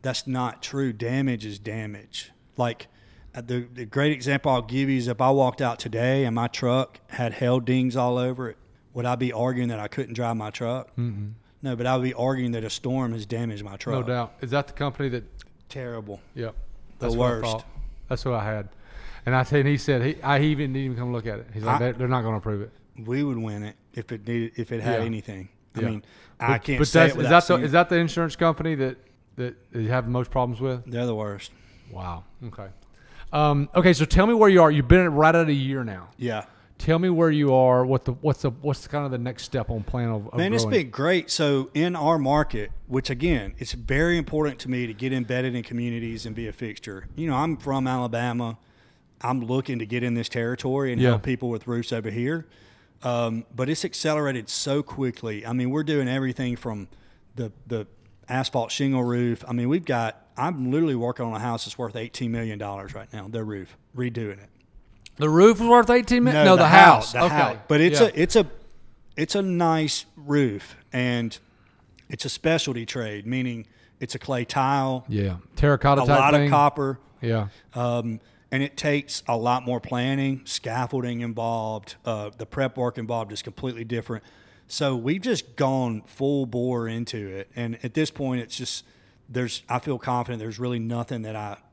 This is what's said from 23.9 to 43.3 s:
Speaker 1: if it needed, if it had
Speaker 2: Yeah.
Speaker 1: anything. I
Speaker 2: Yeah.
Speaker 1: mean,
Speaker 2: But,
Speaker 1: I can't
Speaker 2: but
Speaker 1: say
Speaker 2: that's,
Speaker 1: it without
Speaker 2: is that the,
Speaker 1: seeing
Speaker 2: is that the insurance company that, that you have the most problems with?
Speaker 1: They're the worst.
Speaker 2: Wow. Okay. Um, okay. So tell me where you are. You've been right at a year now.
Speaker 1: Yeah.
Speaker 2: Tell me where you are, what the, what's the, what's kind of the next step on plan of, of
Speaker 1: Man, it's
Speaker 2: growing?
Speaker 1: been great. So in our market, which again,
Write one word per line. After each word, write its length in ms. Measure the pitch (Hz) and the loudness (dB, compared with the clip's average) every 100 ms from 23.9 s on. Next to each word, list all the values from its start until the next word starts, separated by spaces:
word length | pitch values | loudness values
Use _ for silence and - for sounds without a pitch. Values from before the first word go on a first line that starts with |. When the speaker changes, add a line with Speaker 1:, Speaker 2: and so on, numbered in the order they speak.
| - | -14
Speaker 1:
if 160 | 110 | -10
it 160 | 113 104 | -10 -4
needed, 240 | 117 113 - | -4 -4 -6
if 160 | 113 | -8
it 100 | 117 | -6
had 180 | 117 113 | -2 -2
Speaker 2:
Yeah. 60 | 113 | -2
Speaker 1:
anything. 440 | 110 101 98 95 _ _ 110 | -6 -10 -14 -16 _ _ -6
I 40 | |
Speaker 2:
Yeah. 80 | 117 | -4
Speaker 1:
mean, 160 | 107 - - - _ | -4 -10 -20 -20 _
Speaker 2:
But, 120 | 117 | 0
Speaker 1:
I 60 | 117 | 0
can't 180 | - 131 | 0 0
Speaker 2:
but 100 | 147 | 4
Speaker 1:
say 120 | 165 | 6
Speaker 2:
that's, 140 | 165 127 | 6 4
Speaker 1:
it 20 | |
without 80 | - | 6
Speaker 2:
is 60 | |
that 160 | 170 170 | 6 6
the, 80 | 175 | 2
Speaker 1:
seeing 100 | 143 | 4
Speaker 2:
is 60 | |
that 180 | 160 175 | 2 4
the 60 | 170 | 2
insurance 400 | 165 - 165 - | 2 0 -4 2
company 400 | 165 156 160 151 | 0 2 -2 -2
that, 220 | 131 123 _ _ _ - | -2 -4 _ _ _ -8
that 180 | 123 - _ | -8 -8 _
you 140 | 120 110 | -4 0
have 180 | 127 117 | 0 0
the 60 | |
most 180 | 123 123 | -2 -2
problems 320 | 135 123 113 | -2 -2 -2
with? 220 | 135 127 117 | -4 -4 -6
Speaker 1:
They're 220 | 120 123 | -4 -2
the 80 | 110 | -2
worst. 360 | 107 101 - - - - - | -6 -8 -14 -20 -20 -20 -18
Speaker 2:
Wow. 360 | 95 90 85 - - 117 | -12 -10 -10 -14 -18 -16
Okay. 220 | - 98 92 - - - - - | -14 -18 -18 -20 -20 -20 -18 -6
Um, 360 | 151 151 143 143 | 0 2 2 2
okay. 200 | 175 180 | 4 4
So 120 | 156 151 | 4 4
tell 220 | 185 208 | 4 6
me 80 | 233 | 6
where 140 | 214 | 8
you 120 | 185 | 10
are. 80 | 160 | 8
You've 180 | 151 123 | 6 8
been 240 | 180 180 147 | 8 8 6
right 180 | 156 | 6
at 160 | 165 160 | 6 4
a 40 | |
year 300 | 143 131 135 | 0 -2 -4
now. 260 | 117 95 90 - | -6 -10 -14 -8
Speaker 1:
Yeah. 280 | 120 107 - - _ - | -4 -4 -8 -20 _ -6
Speaker 2:
Tell 160 | - 165 | 0 2
me 100 | 185 | 2
where 220 | 165 170 | 4 4
you 220 | 151 143 | 4 4
are, 320 | 131 127 127 127 | 6 6 6 4
what 180 | 135 | 2
the, 80 | - | 0
what's 300 | 123 151 135 | -2 -2 0
the, 80 | 139 | -2
what's 360 | 120 143 - - | -2 -4 -4 -4
kind 180 | 147 143 | -6 -4
of 60 | |
the 60 | 127 | -4
next 260 | 120 117 | -6 -8
step 260 | - 131 110 | -6 -6 -4
on 140 | 113 | -6
plan 260 | 98 127 120 | -4 -4 -2
of, 180 | 110 104 | -4 -4
of 60 | - | -2
Speaker 1:
Man, 160 | 185 | 0
it's 120 | 226 214 | 2 2
Speaker 2:
growing? 160 | 233 | 0
Speaker 1:
been 80 | 135 | -2
great. 420 | 107 151 185 - | -2 0 0 0
So 380 | - 147 139 135 | 0 2 2 0
in 220 | 147 175 175 | -2 -2 0
our 220 | 151 165 | 0 2
market, 520 | 131 147 147 113 101 - - | 2 2 2 -2 -6 -10 -4
which 220 | 127 - | -4 -2
again, 440 | 127 170 | -2 0